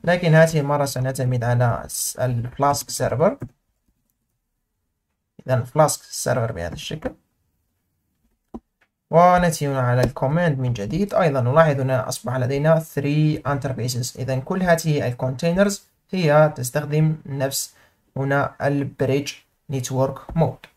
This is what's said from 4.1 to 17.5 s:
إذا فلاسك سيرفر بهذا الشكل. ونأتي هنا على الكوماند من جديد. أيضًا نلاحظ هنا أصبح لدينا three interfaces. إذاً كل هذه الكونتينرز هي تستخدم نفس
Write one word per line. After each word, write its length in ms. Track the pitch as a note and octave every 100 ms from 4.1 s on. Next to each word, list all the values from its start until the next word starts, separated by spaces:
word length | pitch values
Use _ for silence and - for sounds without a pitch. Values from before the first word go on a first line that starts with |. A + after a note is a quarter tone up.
| _ _ _ _ _ _ _ _ _ _ _ _ - -
إذا 140 | B2+
فلاسك 420 | A#2+ D3+ A#2 -
سيرفر 500 | - - - A2+ A2+
بهذا 220 | G2+ E2+
الشكل. 360 | - - D#3 - - _ _ _ _ _ _ _ _ _ _ _ _ _ - _ _ _ _ _
ونأتي 560 | D#3 F3+ F3+ F3 - C#3+
هنا 140 | C3+
على 200 | B2 B2+
الكوماند 580 | A#2+ - C3+ D#3+ F3 C3
من 140 | B2+
جديد. 420 | A#2+ G2+ E3 G3+
أيضًا 260 | - E3+ C3+
نلاحظ 400 | A#2+ D3 D#3+ C3+
هنا 280 | C3 C3 -
أصبح 280 | - A#2+ B2+
لدينا 440 | A#2+ C#3 D#3 D#3+
three 680 | D#3 - C#3+ D3+ D3+ D3+ -
interfaces. 720 | C#3 C3 B2 B2 B2 A#2+ -
إذاً 200 | A#2+ C3
كل 240 | - F#3+
هذه 440 | F#3 D#3+ D#3+ D3 A2+
الكونتينرز 760 | B2 C3 C3 E3+ F3+ G3+ G3 _ _ _
هي 420 | F#3 D#3+ D3+ D3+ D3
تستخدم 600 | B2+ D3 D3 D3+ D#3 D#3 -
نفس 480 | C#3 C3+